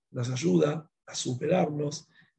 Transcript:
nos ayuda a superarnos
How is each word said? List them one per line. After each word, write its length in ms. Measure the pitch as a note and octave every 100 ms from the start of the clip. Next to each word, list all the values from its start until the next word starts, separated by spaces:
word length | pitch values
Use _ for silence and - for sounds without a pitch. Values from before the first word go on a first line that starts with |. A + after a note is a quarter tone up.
| _
nos 200 | C3 A#2+
ayuda 600 | B2+ E3 F3 D3+ D#3+ - _ -
a 80 |
superarnos 960 | - - B2 D3+ F#3 D3+ D3 D3 - - _ _